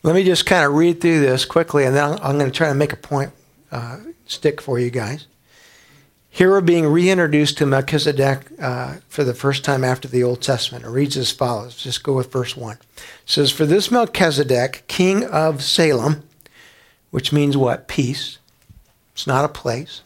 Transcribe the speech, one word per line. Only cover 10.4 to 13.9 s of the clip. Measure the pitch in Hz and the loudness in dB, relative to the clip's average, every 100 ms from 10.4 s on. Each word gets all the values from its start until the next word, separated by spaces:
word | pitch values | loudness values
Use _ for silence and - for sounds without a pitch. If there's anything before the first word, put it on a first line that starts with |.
Testament. | - 127 - 123 113 | -2 -2 -4 -8 -6
It | |
reads | 123 143 139 | -2 -2 -2
as | 117 | -4
follows. | - 127 113 120 - | -2 -4 -4 -8 -14
Just | 131 - | -10 -8
go | - | -2
with | 135 127 | -2 -2
verse | 131 123 - | -4 -6 -8
one. | 117 107 | -12 -14
It | _ - - - - | _ -20 -20 -20 -4
says, | - 139 | 0 0
"For | - 151 | 2 2
this | 185 196 | 2 2